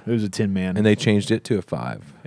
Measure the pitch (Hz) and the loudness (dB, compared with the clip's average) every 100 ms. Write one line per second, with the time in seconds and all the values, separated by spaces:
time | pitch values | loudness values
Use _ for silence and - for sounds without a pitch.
0 | - 117 104 - 107 95 92 92 107 104 | -2 -2 -2 -2 -2 0 -2 2 4 4
1 | 117 104 98 110 - 104 - 71 60 57 | 4 2 2 -2 0 -4 -4 -8 -6 -10
2 | - - | -14 -20